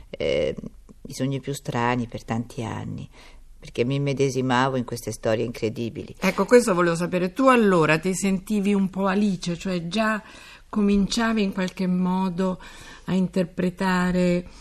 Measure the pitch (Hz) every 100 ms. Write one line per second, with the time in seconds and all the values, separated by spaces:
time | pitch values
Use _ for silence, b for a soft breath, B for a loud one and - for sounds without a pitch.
0 | B - 73 69 69 - - - - -
1 | - 135 131 139 - 143 - 127 117 123
2 | 117 - - 113 120 - 110 104 110 101
3 | 95 B B B - - - - 117 139
4 | 143 131 139 127 127 123 135 131 117 117
5 | - 110 120 110 120 120 110 117 117 -
6 | - - 190 185 196 247 226 175 175 165
7 | 175 180 185 - 262 254 208 180 151 160
8 | 190 185 196 190 - 214 196 202 190 185
9 | 196 190 208 180 175 170 190 180 170 214
10 | 220 214 B B B B - 214 202 202
11 | 190 - 226 220 196 196 185 - 185 180
12 | 185 185 190 175 190 180 B B B B
13 | - 185 180 190 175 - 180 180 190 180
14 | 180 180 180 175 180 B